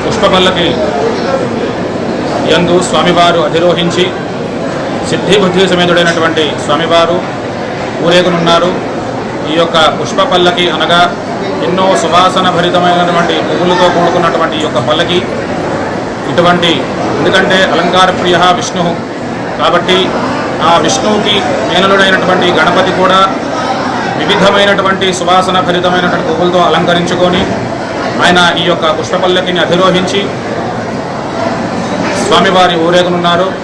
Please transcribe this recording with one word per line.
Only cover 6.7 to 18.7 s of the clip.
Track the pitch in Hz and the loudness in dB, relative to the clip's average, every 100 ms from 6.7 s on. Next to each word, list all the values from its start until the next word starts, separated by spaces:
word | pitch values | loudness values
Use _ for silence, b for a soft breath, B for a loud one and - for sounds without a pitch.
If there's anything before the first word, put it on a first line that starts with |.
| 147 165 170 165 180 - - - - - - - - 160 | -2 2 2 2 0 -2 -6 -6 -6 -6 -6 -6 -2 2
ఊరేగనున్నారు. | 175 180 170 170 170 175 180 120 - - - - - - | 4 2 2 2 2 2 -2 -4 -6 -6 -6 -6 -6 -2
ఈ | 160 | 0
యొక్క | 170 165 156 - | 2 2 2 0
పుష్పపల్లకి | 151 196 190 180 180 175 175 156 | -2 0 0 2 2 2 0 0
అనగా | 160 170 175 - - - - - - | 0 2 2 0 -6 -6 -4 -4 -2
ఎన్నో | 180 190 190 | 0 2 2
సువాసన | 160 170 185 185 180 170 | 2 2 2 2 0 0
భరితమైనటువంటి | 175 175 175 175 175 170 170 165 156 | 2 2 2 2 2 0 0 0 0
పువ్వులతో | 156 175 175 180 170 | 0 2 4 2 4
కూడుకున్నటువంటి | 170 175 165 165 156 156 | 2 2 0 0 0 0
ఈ | 151 | -2
యొక్క | 151 143 | -2 0
పల్లకి | 156 170 180 - 214 226 - - - - - - - - | 0 2 0 -2 -6 -4 -4 -4 -4 -4 -6 -6 -6 -4
ఇటువంటి, | 175 175 175 170 147 120 - - - | 0 2 2 2 0 -2 -4 -4 0
ఎందుకంటే | 175 185 185 185 190 | 0 2 2 2 2
అలంకార | 151 175 180 185 180 | 2 2 2 2 0
ప్రియ | 180 170 180 175 | 0 2 2 2
విష్ణు | - | -2